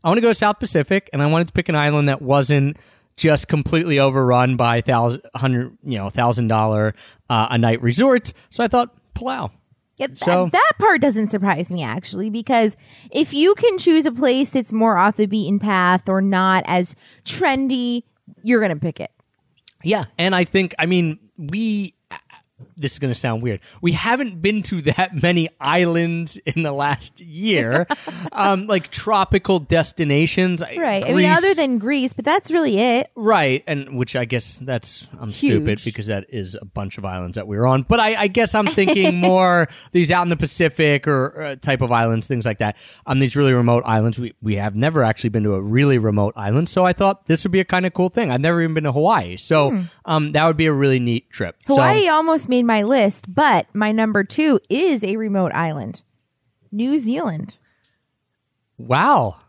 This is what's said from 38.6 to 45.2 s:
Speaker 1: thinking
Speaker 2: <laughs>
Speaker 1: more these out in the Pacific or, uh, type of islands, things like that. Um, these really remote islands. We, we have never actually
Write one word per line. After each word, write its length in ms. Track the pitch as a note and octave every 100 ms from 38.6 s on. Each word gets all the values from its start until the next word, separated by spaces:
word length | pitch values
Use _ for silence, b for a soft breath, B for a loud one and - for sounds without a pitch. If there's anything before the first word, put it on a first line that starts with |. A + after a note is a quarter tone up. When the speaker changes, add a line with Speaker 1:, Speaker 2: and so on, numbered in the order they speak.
| G3+
Speaker 1:
thinking 500 | - F#3+ G3+ F#3+ F3
Speaker 2:
<laughs> 40 |
Speaker 1:
more 480 | F3+ F#3 F#3 F3 D#3+ B B
these 180 | F3+ E3
out 120 | F3+
in 80 | F3
the 60 | E3
Pacific 720 | D3+ - E3 - D#3 C#3+ -
or, 360 | C#3 C3 -
uh, 140 | D3+ C3+
type 260 | - C3+
of 100 | B2
islands, 340 | A#2 A#2 A2+ -
things 200 | B2 A2+
like 120 | G#2
that. 180 | G#2 G#2 B B -
Um, 120 | C3
these 160 | C3+ C#3+
really 160 | C#3
remote 300 | B2+ A#2+ A#2+ A#2
islands. 320 | A2 A2 A2+
We, 160 | B2 -
we 140 | G#2+ G2+
have 180 | G#2
never 280 | G2+ C#3 D#3+
actually 260 | A#2 A2